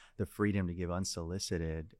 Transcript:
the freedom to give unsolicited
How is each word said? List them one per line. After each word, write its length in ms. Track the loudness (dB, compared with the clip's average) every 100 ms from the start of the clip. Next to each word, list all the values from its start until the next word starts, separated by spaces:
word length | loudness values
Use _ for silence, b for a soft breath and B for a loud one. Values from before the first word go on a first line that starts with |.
| B -6
the 80 | -4
freedom 400 | 2 4 4 2
to 60 |
give 160 | 0 -2
unsolicited 1040 | 0 -2 -4 -4 -4 -2 0 0 -2 -6 -12